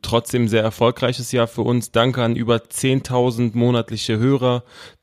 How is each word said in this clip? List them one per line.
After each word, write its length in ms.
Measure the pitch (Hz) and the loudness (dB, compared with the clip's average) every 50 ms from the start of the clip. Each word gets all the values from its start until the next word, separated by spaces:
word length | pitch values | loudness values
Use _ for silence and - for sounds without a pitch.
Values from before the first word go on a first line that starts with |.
| - | -6
trotzdem 440 | - 113 117 117 - - 123 120 110 | -2 0 0 0 0 0 0 0 2
sehr 140 | 107 110 | 2 2
erfolgreiches 720 | 107 110 - - 120 120 123 - 131 120 123 - 120 - | 0 0 0 0 0 0 2 0 -2 -2 -2 -4 -6 -2
Jahr 160 | - 123 117 117 | 0 0 0 0
für 160 | - - 110 | -2 -2 -2
uns. 280 | 120 123 123 117 - | 0 0 0 -2 0
Danke 300 | - 226 - 131 120 131 | 0 2 2 2 0 0
an 140 | 120 113 117 | -2 -2 -2
über 340 | 120 120 110 117 113 - _ | -2 0 0 0 0 -2 _
zehntausend 840 | - - - 131 131 135 131 - 127 123 123 127 117 113 123 117 104 | -8 -4 0 0 0 0 -2 -2 0 0 2 2 0 0 -2 0 0
monatliche 640 | 120 117 123 123 117 113 - 117 107 - - 113 107 | 2 2 2 2 2 0 -2 -6 -8 -4 -2 -2 0
Hörer. 440 | 117 131 139 131 123 127 123 123 120 - - - - - - _ | 2 2 2 2 2 0 0 0 -4 -8 -16 -20 -20 -20 -20 _